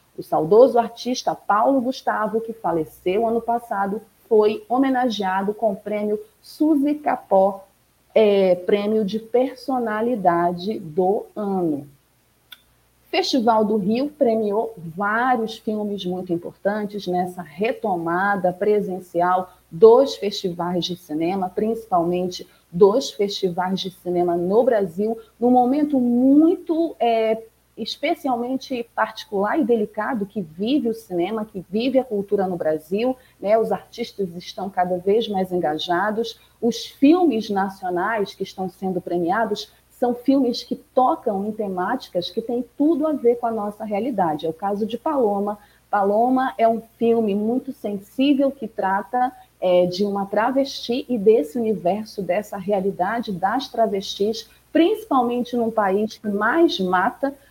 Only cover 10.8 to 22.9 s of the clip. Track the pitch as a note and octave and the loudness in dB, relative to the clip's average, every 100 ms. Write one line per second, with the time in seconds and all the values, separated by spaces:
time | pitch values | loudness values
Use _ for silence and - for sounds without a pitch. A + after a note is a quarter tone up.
10.8 | D#3+ D#3 F#3 G#3+ - G#3 G3+ F#3+ E3+ C#3 | -6 0 0 0 -4 -8 -4 -2 0 -2
11.8 | C#3+ _ _ _ _ _ - - _ _ | -8 _ _ _ _ _ -20 -20 _ _
12.8 | _ _ _ D#4+ F4 C#4 A3+ A3 G#3+ A3 | _ _ _ -4 -2 0 2 2 2 0
13.8 | F#3 A#3 D4 - A#3+ A3 G#3 G3+ - F3 | 0 -2 -2 0 0 2 0 -2 -4 -8
14.8 | E3 E3 G3+ A3 B3+ B3 A3 - - G#3+ | -14 -6 -2 0 0 0 -2 -8 -6 -6
15.8 | G#3 G3+ F3+ F#3 F#3 E3+ D#3+ - G3 G#3+ | -4 -6 -6 -6 -4 -6 -6 -6 -4 -4
16.8 | G#3 G#3 F3+ F3+ F3+ F3+ D#3 D3+ A3 - | -6 -8 -4 -2 -2 -6 -12 -4 -4 -2
17.8 | G#3+ F3 E3 F3 G3+ G3 F3+ F3+ G#3 G#3 | -4 -4 -2 -2 0 0 0 0 0 0
18.8 | F#3 F#3 - E3+ F3 F#3 F#3 - _ E3 | 0 -6 -6 0 2 2 -2 -12 _ 8
19.8 | A3 B3 C#4 - G3+ - F#3 E3+ F3 F3+ | 10 10 6 0 -6 -6 -6 -4 -4 -2
20.8 | F3 E3+ - D3+ E3 G3 F#3 G#3 G#3+ A3+ | -4 -8 -8 -4 -2 -2 -4 -4 -2 -4
21.8 | - F3+ E3+ F3+ F3+ - - _ _ F3 | 0 0 2 0 -4 -6 -16 _ _ 4
22.8 | G3+ | 6